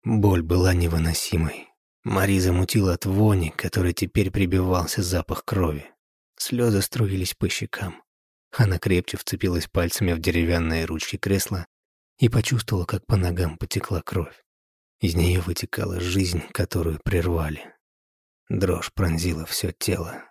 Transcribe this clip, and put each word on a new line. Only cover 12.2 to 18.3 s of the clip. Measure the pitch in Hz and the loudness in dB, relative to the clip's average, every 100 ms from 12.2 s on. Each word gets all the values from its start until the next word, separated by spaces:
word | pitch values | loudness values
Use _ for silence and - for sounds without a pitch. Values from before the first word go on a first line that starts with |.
| 117 | 2
почувствовала, | 120 - 117 - 98 | 4 2 -2 0 -2
как | 85 - - | -2 -6 0
по | 98 | 0
ногам | 87 87 85 80 | 2 0 -2 -4
потекла | - - - 85 | -6 -6 -4 -4
кровь. | - 95 76 - _ _ _ _ _ _ | -2 -4 -4 -10 _ _ _ _ _ _
Из | 87 | 0
неё | 85 87 90 | 4 4 2
вытекала | 87 82 - - 92 87 | 0 -6 -6 -4 -4 -4
жизнь, | 87 95 90 87 - | -2 0 0 -2 -4
которую | - 92 95 82 76 | -4 -2 -2 -2 -4
прервали. | - 90 87 85 78 76 - _ _ _ _ _ _ | 0 0 2 0 -2 -6 -12 _ _ _ _ _ _